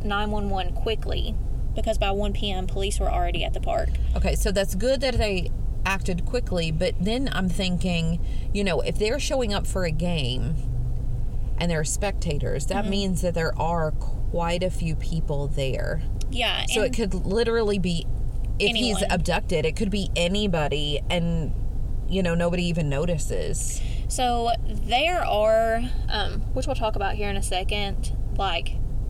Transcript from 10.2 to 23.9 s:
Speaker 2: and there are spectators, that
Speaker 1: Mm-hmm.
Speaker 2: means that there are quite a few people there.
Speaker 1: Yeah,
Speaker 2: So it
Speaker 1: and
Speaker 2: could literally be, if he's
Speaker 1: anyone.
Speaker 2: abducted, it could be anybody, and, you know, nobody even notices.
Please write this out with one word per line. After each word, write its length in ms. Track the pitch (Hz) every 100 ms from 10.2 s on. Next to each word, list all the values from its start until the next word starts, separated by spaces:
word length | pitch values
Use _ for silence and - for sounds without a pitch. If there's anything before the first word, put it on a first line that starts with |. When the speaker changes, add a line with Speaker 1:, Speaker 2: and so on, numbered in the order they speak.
| 123 127 120 156 - - - - - - - - - -
Speaker 2:
and 100 | 175
there 100 | 160
are 40 | 156
spectators, 800 | - 202 - 165 147 110 - -
that 160 | 190
Speaker 1:
Mm-hmm. 60 | 202
Speaker 2:
means 320 | 196 196 180
that 140 | 180 170
there 220 | 160 -
are 320 | 160 170 156
quite 720 | - - - - 170 170 175
a 60 | 185
few 240 | - 165 147
people 520 | - 160 143 143 143
there. 540 | 143 131 - - 151 - - -
Speaker 1:
Yeah, 340 | - 220 - -
Speaker 2:
So 120 | 247
it 40 | 196
Speaker 1:
and 80 | -
Speaker 2:
could 180 | 208
literally 640 | 185 165 190 233 233 214 202
be, 300 | 180 170 - - - - - -
if 180 | 208 226
he's 220 | 240 190
Speaker 1:
anyone. 140 | 196
Speaker 2:
abducted, 540 | 180 160 170 - 170 156
it 100 | -
could 140 | 208
be 200 | 202 185 -
anybody, 840 | 175 202 208 170 147 143 147 143 -
and, 440 | 175 170 165 135 - - - - - -
you 160 | 190
know, 100 | 175
nobody 300 | 170 175 180 175
even 220 | 165 147
notices. 920 | 139 151 160 - 98 76 - - - -